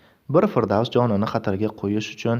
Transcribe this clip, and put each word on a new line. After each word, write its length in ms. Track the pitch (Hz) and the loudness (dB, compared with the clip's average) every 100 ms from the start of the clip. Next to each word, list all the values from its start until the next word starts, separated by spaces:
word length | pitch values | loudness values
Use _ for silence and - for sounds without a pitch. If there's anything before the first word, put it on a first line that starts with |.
| _ _ - | _ _ 0
Bir 140 | 147 208 | 2 2
Firdavs 420 | 139 104 104 120 | 2 2 2 2
jonini 360 | 120 120 101 107 | 2 2 2 0
xatarga 360 | 113 110 95 107 - | -2 -2 -2 -2 -4
qo'yish 280 | 101 107 107 | -2 -2 -4
uchun 240 | - 120 | -6 -2